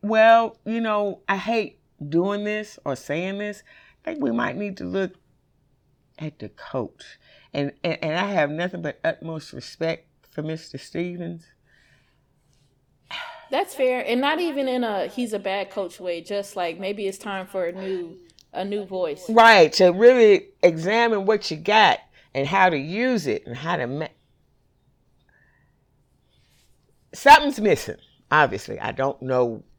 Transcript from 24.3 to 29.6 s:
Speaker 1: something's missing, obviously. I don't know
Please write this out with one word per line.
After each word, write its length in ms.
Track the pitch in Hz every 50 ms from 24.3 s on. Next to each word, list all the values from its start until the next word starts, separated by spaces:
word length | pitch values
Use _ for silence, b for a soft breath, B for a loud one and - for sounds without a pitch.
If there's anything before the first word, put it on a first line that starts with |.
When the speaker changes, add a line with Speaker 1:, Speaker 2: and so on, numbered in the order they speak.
| _ _ _ _ _ _ _ _ _ _ _ _ _ _ _ _ _ _ _ _ _ _ _ _ _ _ _ _ _ _ _ _ _ _ _ _ _ _ _ _ _ _ _ _ _ _ _ _ _ _ _ _ _ _ _ _ -
Speaker 1:
something's 440 | - - 277 294 311 294 285 277 -
missing, 380 | 208 208 170 - - - - - _ _ _ _ _ _
obviously. 500 | - 151 151 131 110 - - - 107 -
I 120 | - 110
don't 280 | 117 127 135 139 139 - -
know 400 | 127 131 127 127 120 113 107